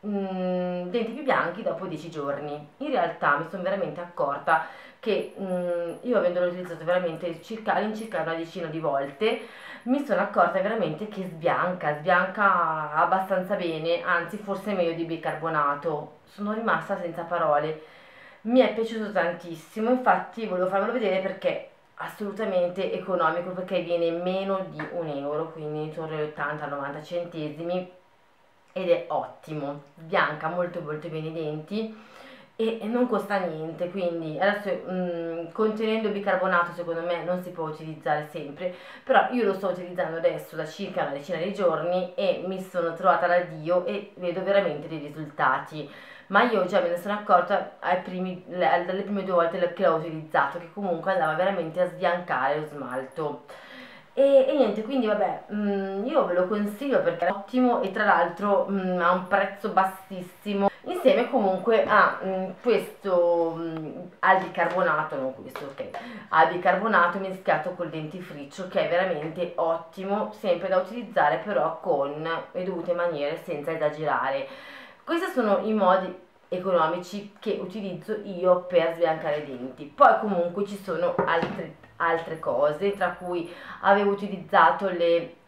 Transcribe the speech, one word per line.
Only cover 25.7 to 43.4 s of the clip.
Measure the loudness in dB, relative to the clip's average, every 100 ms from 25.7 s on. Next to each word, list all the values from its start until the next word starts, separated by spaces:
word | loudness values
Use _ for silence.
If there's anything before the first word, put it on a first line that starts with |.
| -6
intorno | -6 -6 -6
ai | -4
ottanta | -4 -4 -6 -4 -6
novanta | -6 -6 -10
centesimi, | -6 -6 -6 -6 -8 -6 -4 -4 -4 -14 _ _ _ _ _ _ _
ed | -6 2
è | 2 2
ottimo, | -4 -4 -12 -10 -6 -6 -8 -14 -20
sbianca | -2 0 0 -2 -4
molto | -2 -4 -4
molto | -8 -8 -8
bene | -8 -6
i |
denti | -6 -6 -6 -6 -6 -6 -8 -20 -20 -20 -20 -20 _
e, | -2 -2
e | -2
non | 0 2
costa | 0 0 -2
niente. | -2 -4 -8 -4 -4
Quindi | -2 -2 -2 -4 0
adesso, | 0 0 -2 -4 -4
mm, | -4 -2 -4 -4 -6 -8
contenendo | -2 0 0 -2 0 -2
bicarbonato | -2 0 0 2 2 0
secondo | -4 -6 -4
me | -2 -4
non | -2 -4
si | -4
può | -6
utilizzare | -6 -6 -10 -8 -2 -2 -2
sempre, | -10 -10 -6 -8 -8 -16 -18
però | 4 4 4
io | 2
lo | 2
sto | 2 -2
utilizzando | -4 -6 -4 -2 2
adesso | 2 0 -8 -8
da | -8
circa | -8 -6 -4
una | -4
decina | -6 -6 -4
di | -4
giorni | 0 0 2 0 0 -2
e | -2 0 0 -2
mi | -6
sono | -6 -2 -2
trovata | 0 2 4 4
da | 2